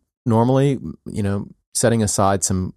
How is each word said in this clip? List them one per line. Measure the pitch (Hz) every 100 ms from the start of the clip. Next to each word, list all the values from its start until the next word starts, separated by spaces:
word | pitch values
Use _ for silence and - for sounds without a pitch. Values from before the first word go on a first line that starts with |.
| _ _ 123
normally, | 113 120 135 143 131 80 - -
you | -
know, | 101 101 - - _
setting | - 117 113
aside | 104 - 95 98
some, | - 95 92